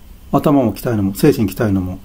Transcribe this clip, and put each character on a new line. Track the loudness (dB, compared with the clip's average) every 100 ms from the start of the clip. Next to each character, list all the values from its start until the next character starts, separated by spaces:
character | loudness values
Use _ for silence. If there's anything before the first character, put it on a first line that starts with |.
| -20 -20 -4
頭 | -2 2 2
を | 2
鍛 | -2 -4
え |
る | -2
の |
も、 | -2
精 | 2 2
神 | 2 0
鍛 | -2
え | 0
る |
の | 0
も、 | -2 -8